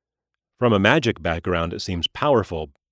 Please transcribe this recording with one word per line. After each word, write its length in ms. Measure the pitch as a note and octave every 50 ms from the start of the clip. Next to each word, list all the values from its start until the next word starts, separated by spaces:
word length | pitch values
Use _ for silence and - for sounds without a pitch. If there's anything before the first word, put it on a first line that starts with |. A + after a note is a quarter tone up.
| _ _ _ _ _ _ _ _ _ _ _ -
From 160 | B2 A#2 G#2+
a 40 | G2
Magic 440 | G2 G#2+ C#3 D#3+ A#2+ A#2 G2+ F2
background, 500 | D#2+ F2 E2 E2+ - F#2+ F2 E2 E2 E2+
it 80 | - -
seems 260 | - - F2+ E2 D#2
powerful, 640 | - - - D3 D3 C#3 A2+ F#2+ - E2+ D#2+ D2+ C#2+ _ _ _ _